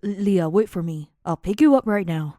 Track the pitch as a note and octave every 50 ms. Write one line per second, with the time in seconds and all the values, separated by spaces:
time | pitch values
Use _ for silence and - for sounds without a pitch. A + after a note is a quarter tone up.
0 | - G3 G3+ F#3+ G3+ G3+ G3+ F#3 E3+ D#3+ D#3+ G3+ A3 G#3 - F#3 E3 E3 D#3+ D#3
1 | D3 _ _ _ _ E3+ E3 - _ F3+ G3+ G#3 D4+ D4+ C#4 B3+ - A3 G#3 G#3
2 | G3 E3+ E3 D#3+ D#3 D3 -